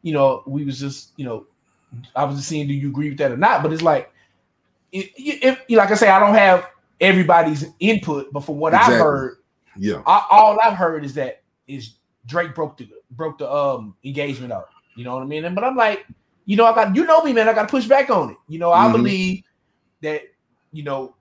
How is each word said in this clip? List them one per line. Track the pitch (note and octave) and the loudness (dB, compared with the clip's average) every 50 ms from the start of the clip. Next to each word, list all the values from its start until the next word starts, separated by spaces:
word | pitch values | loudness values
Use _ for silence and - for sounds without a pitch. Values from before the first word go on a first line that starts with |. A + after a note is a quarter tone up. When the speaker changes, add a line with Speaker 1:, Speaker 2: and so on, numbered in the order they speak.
Speaker 1:
you | - E3 | -6 -4
know, | D3+ C#3+ C#3 C3+ B2+ - - | 0 2 2 2 0 -2 -8
we | C#3 C3+ C#3+ D3 | -10 -8 -8 -8
was | C#3 C3 B2+ | -8 -8 -8
just, | C#3+ C#3 C#3 - - _ _ | -10 -10 -12 -12 -20 _ _
you | - C#3 | -14 -12
know, | B2 A2+ A2 - _ _ _ _ _ _ _ _ _ - A#2+ - _ _ | -12 -12 -12 -14 _ _ _ _ _ _ _ _ _ -20 -20 -20 _ _
I | B2+ D3 | -6 -4
was | C#3 C#3+ | -4 -6
just | C#3 C#3 - | -8 -8 -8
seeing, | D#3+ D3+ D3 | -8 -6 -6
do | C#3 C#3+ | -4 -6
you | C#3 C#3 C#3+ | -6 -6 -6
agree | B2 C#3 D3+ D3+ | -6 -6 -6 -6
with | C#3 C#3+ | -6 -4
that | C#3+ C3+ | -4 -4
or | A#2+ | -2
not? | B2+ F#3 A#3+ B3 - | 0 0 2 2 0
But | - D#3+ | -2 -4
it's | D#3+ D#3+ | -6 -2
like, | E3 E3 D3+ C3 - _ _ _ _ _ _ _ _ _ _ _ _ _ _ _ _ _ | 0 0 0 0 -4 _ _ _ _ _ _ _ _ _ _ _ _ _ _ _ _ _
it, | - F#3+ F#3+ - _ | -12 -12 -12 -12 _
it, | - C4 D4 D4 - - C4 C4 C4 - - | -12 -10 -10 -8 0 0 0 0 0 -4 2
it, | A#3 | 4
like | A3 G3 G3 | 4 4 4
I | G#3+ | 2
say, | G3+ A#3 G3+ | 2 4 4
I | F#3+ F#3+ | 6 6
don't | G3+ G#3 G#3 | 6 6 6
have | A3 G3+ F#3+ F#3 F3+ F3 - _ _ _ _ _ _ | 6 6 6 4 4 2 -6 _ _ _ _ _ _
everybody's | F3 G3 F#3+ F#3 F3+ D#3 F3 E3+ E3 D#3 D3+ C#3+ D3 - _ _ | 2 2 4 2 4 4 4 4 4 2 -2 -4 -8 -10 _ _
input, | E3+ G#3+ A3+ G#3 - E3+ D3 C#3+ C#3 - | -2 0 0 0 -2 -4 -6 -6 -8 -8
but | C#3 F#3+ | -10 -10
from | F#3 - D3+ C#3+ | -10 -8 -8 -4
what | D#3 D#3+ E3 | -2 2 4
I've | F#3+ | 4
Speaker 2:
Exactly. | A3+ B3 A#3+ A3+ D#3+ | 4 4 4 4 2
Speaker 1:
heard, | D3+ C#3+ C#3 C3 B2 - _ _ _ _ _ _ _ _ | 2 0 -2 -6 -8 -10 _ _ _ _ _ _ _ _
Speaker 2:
Yeah. | - F#2+ G#2 G3 - - | -6 -6 -6 -6 -4 2
Speaker 1:
I, | D3+ F#3 G#3 - - | 2 2 2 4 4
all | G3 G#3+ G#3+ G#3+ G#3 G#3+ | 6 8 8 6 6 4
I've | A3+ A3+ G3 | 2 2 2
heard | F3+ F#3 E3 D#3+ D3+ D3 | 0 -2 -2 -2 -4 -8
is | C#3 B2+ | -8 -8
that | D3 C3+ B2+ - _ _ _ _ _ _ | -6 -8 -8 -8 _ _ _ _ _ _
is | - C#3 C3 A2+ A2 _ _ _ _ _ _ _ | -18 -16 -16 -16 -20 _ _ _ _ _ _ _
Drake | A#2 C#3+ F3 F3 D#3+ C3+ | -6 -6 -6 -6 -6 -6
broke | E3 D#3 D3 _ | -8 -8 -8 _
the, | _ B2 G2+ - - _ _ | _ -20 _ -20 -20 _ _
broke | B2 A#2 D#3+ D#3 D3 _ | -14 -10 -10 -10 -8 _
the, | C#3+ B2 | -8 -6
um, | C#3 D3 C#3+ C#3 C3 A#2 A2 G#2 F#2+ _ _ | -4 -2 -2 -2 -4 -6 -10 -16 -20 _ _
engagement | C3+ C3+ D3 C#3+ C#3+ C3+ A#2 B2+ A#2+ | -12 -8 -8 -6 -8 -8 -10 -12 -12
up. | A2+ F#2+ E2+ _ _ _ _ _ _ | -12 -12 -12 _ _ _ _ _ _
You | A#2+ A#2+ | -16 -12
know | B2 B2 | -10 -10
what | C3 | -10
I | C3 | -10
mean? | C#3 D3+ D#3 D#3+ | -10 -10 -10 -8
And, | F3 F3+ | -8 -6
but | F#3+ A3+ | -4 -4
I'm | C4 C4+ | -4 -2
like, | B3 A3+ G#3+ G#3 G3 - _ - _ _ _ _ _ _ | 0 0 -2 -2 -6 -12 _ -20 _ _ _ _ _ _
you | - G#3 | -2 2
know, | G3+ A3+ | 4 4
I | A3+ A3+ | 4 4
got, | A3+ G#3+ G3 F#3+ | 2 0 0 0
you | C4 E4+ | 0 2
know | E4 D#4+ D#4+ | 4 4 4
me, | E4 D4 | 4 2
man, | B3 A3+ A3 A3+ | 0 2 2 2
I | |
gotta | A3 G#3+ G#3+ G#3+ | 0 0 -2 -2
push | - C4 A3 | -2 -4 2
back | A3 C4+ C#4 C4+ C4+ | 2 2 2 4 2
on | A3+ F#3 C#3+ A2+ | 0 -2 -2 -4
it. | F#2+ _ _ _ | -10 _ _ _
You | D#3 E3 | -10 -4
know, | E3+ E3+ | 0 2
I | E3+ F3 G#3 | 4 4 4
Speaker 2:
Mm-hmm. | A#2 | 4
Speaker 1:
believe | A2+ A#3 - G3+ G3 F#3+ F#3 F#3 F#3 F#3 _ _ _ _ _ _ _ _ _ _ _ _ | 4 2 0 0 0 -2 -2 -4 -4 -6 _ _ _ _ _ _ _ _ _ _ _ _
that, | D#3 D3+ D3+ D3 - _ _ _ _ _ _ _ _ _ | -10 -8 -8 -8 -12 _ _ _ _ _ _ _ _ _
you | - D#3 D3 | -16 -14 -10
know | C#3+ C#3 C3+ C3 B2 _ _ | -8 -8 -8 -10 -12 _ _